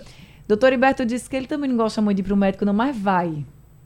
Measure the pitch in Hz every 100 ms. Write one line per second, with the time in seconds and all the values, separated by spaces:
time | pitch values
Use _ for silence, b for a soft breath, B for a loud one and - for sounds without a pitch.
0 | B B B B - 214 262 262 269 269
1 | 240 247 - 262 247 302 285 240 220 220
2 | 208 196 196 202 196 196 202 202 262 240
3 | 196 185 175 151 127 - - -